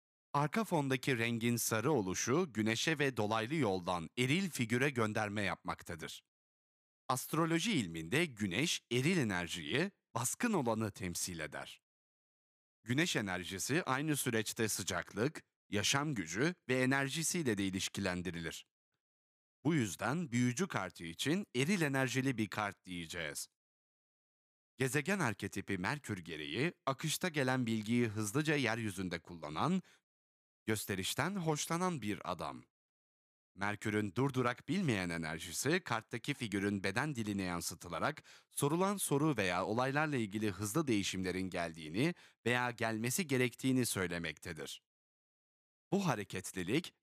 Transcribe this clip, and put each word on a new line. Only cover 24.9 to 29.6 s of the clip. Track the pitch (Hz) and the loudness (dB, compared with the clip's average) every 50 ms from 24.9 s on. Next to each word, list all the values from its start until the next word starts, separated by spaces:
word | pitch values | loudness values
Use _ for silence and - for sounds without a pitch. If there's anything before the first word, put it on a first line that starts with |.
| 113 151 135 156 202 196 | 0 0 0 0 0 0
arketipi | 160 117 101 - 104 95 - 104 95 - 98 90 | 2 0 0 -2 -4 -6 -6 -6 -4 -4 -2 -2
Merkür | 90 104 143 147 - - 107 92 | -2 -2 -4 -4 -4 -6 -6 -6
gereği | 78 82 80 76 78 73 78 110 143 175 - - _ | -6 -8 -8 -8 -6 -4 -2 -2 -2 -2 -4 -4 _
akışta | 135 131 - - 156 - - - 180 | -4 -4 -4 -4 -4 -4 -2 -4 -2
gelen | 151 151 131 127 127 131 123 | -2 0 2 2 2 2 0
bilgiyi | 113 113 110 104 110 120 120 120 110 | 0 -2 -2 0 0 2 2 2 2
hızlıca | 101 107 107 101 98 147 156 151 151 | 0 -2 -4 -2 -2 0 0 2 2
yeryüzünde | 147 127 110 113 117 113 104 90 95 95 87 87 85 | 2 2 2 0 0 -2 -4 -4 -4 -4 -4 -4 -6
kullanan, | - - 90 82 76 76 78 82 | -8 -10 -12 -10 -8 -6 -2 0